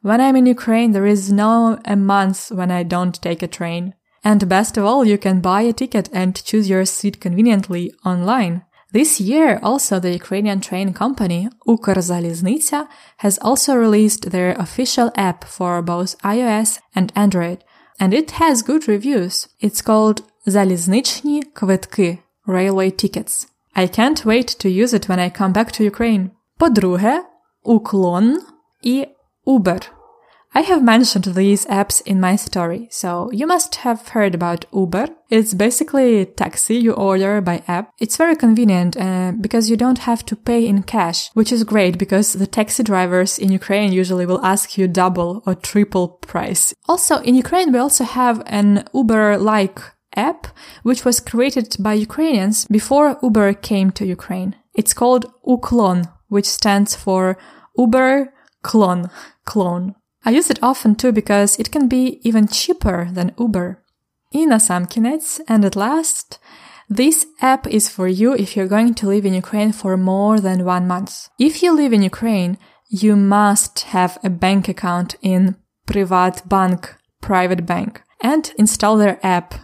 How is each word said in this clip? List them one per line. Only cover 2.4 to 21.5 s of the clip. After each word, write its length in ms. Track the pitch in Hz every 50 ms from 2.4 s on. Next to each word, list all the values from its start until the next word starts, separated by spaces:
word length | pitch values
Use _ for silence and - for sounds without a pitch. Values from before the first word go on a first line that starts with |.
| - - 226 185
when 120 | 180 180 180 175
I 40 | 175 170 175
don't 260 | 175 180 180 170 - -
take 140 | 175 170 165
a 120 | 180 170 - -
train. 240 | 170 170 170 175 175 190 - _ _ _ _ _ - 208
And 200 | 214 202 202 175 185
best 160 | 190 220 - -
of 60 | 226 196 202
all, 140 | 247 277 254 214
you 60 | 208 202 -
can 220 | 196 190 185 170 185
buy 100 | 185 202
a 160 | 226 240 226 -
ticket 260 | 262 254 - 214 185 - - 185
and 220 | 185 190 185 - -
choose 200 | - - 220 208 190 190
your 120 | 190 190
seat 300 | 196 - - - 202 202 _ -
conveniently 600 | 185 175 185 220 240 220 196 190 190 180 175 175 175 - _ _ 185
online. 440 | 180 180 175 190 240 262 208 175 170 180 _ _ _ _ _ _ -
This 140 | 220 302 320 - - 196 190
year, 180 | 262 311 320 277 208 - - 208
also, 240 | 247 277 - - 196 185
the 180 | 175 180 175 175
Ukrainian 380 | - - 190 196 208 214 196 196 -
train 200 | - 185 185 196 196 180 - 202
company, 380 | 254 277 - 214 175 170 170 190 233 _ _ _ - 233
Укрзалізниця, 1080 | 220 - 202 190 185 170 175 175 175 170 170 165 165 180 185 240 320 - - - 294 302 - - - - - _ _ -
has 120 | 202 196 - -
also 240 | 220 269 277 - - 269 240 226
released 380 | 220 214 208 214 208 208 - - 190
their 200 | 180 180 180 180 180 - 180
official 440 | - - - 254 - - - 240 233 - - 196 185
app 100 | 175 - - - -
for 160 | - 185 180 175 175 170 170 175
both 180 | 175 185 185 - - - 196 208
I 0 | 240 254
O 20 | 240 214 214 226
S 20 | 208 - - _ _ _
and 100 | 190 185 - - 202 208
Android. 360 | 202 190 180 170 170 180 - _ _ _ _ _ _ _ -
And 100 | 190 185 202 294
it 80 | 311 - - -
has 280 | 330 320 285 226 220 -
good 140 | 277 311 311 226 208
reviews. 380 | 202 208 277 285 220 180 185 - - - _ _ _ -
It's 160 | 208 - - - -
called 300 | 220 214 214 214 214 - - _ _ _ - 202 190
Залізничні 840 | 202 196 190 180 170 170 180 190 240 277 - - - - 294 294 294 285 _